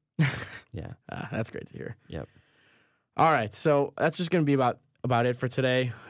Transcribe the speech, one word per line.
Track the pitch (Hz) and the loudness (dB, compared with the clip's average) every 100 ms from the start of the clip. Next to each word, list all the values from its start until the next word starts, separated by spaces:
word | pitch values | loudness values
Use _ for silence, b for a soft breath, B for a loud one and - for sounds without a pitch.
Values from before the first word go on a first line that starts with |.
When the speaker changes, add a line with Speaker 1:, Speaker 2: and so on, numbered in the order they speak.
| _ - | _ 0
Speaker 1:
<laughs> | 143 - - - - | 0 0 -8 -14 -14
Speaker 2:
yeah. | - - - - | -12 -10 -12 -12
Speaker 1:
Uh, | - - | -10 -8
that's | - 110 | -6 -6
great | - - | -8 -12
to | - | -12
hear. | - - - | -12 -14 -12
Speaker 2:
Yep. | 78 60 b b b b b b b b - | -12 -12 b b b b b b b b 2
Speaker 1:
All | 160 | 4
right, | 147 107 | 4 0
so | - 160 143 143 - | 0 2 2 2 0
that's | 151 165 | 0 0
just | 170 | 0
gonna | 180 | 2
be | 147 | 2
about, | 143 123 - _ _ | 4 2 0 _ _
about | 127 120 | 0 2
it | 123 | 2
for | 120 127 | 0 -2
today. | - 131 127 123 110 | 0 2 2 0 -4